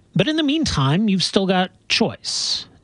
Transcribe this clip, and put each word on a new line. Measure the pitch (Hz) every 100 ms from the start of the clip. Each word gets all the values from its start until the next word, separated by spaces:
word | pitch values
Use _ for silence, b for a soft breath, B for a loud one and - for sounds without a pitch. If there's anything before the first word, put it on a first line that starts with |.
| _ -
But | 220
in | 311
the |
meantime, | 285 320 277 - 135 170 220
you've | 190
still | - 202 190
got | 185 185 - -
choice. | - 185 92 - - - - - -